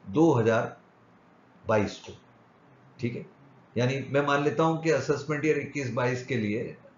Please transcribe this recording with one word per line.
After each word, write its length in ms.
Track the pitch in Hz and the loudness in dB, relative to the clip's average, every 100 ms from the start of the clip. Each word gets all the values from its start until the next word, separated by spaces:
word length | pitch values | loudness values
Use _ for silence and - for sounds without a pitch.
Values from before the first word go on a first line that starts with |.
| - | -4
दो 200 | 104 165 | 2 4
हज़ार 460 | 127 110 117 117 - _ _ _ _ _ _ _ - - | 4 4 2 0 -8 _ _ _ _ _ _ _ -12 0
बाईस 280 | 110 95 - | 2 0 -4
को, 140 | - - - - _ _ _ - - - | -16 -20 -20 -20 _ _ _ -20 -20 -8
ठीक 160 | 120 - | -6 -6
है, 100 | - - - - - 110 | -12 -20 -20 -20 -8 0
यानी 300 | 123 139 - | 0 0 -2
मैं 160 | 139 143 | 0 2
मान 180 | 143 | 2
लेता 180 | 147 147 | 2 2
हूं 140 | 160 160 | 2 2
कि 140 | 160 | 2
assessment 540 | 139 123 135 139 147 | 0 2 -2 -2 -2
year 140 | 151 143 | 0 0
इक्कीस 340 | - 147 127 | -2 -6 -4
बाईस 340 | 113 123 123 - | -2 -2 -2 -4
के 100 | 123 | -4
लिए 400 | 104 107 156 - - | -2 -2 -6 -12 -20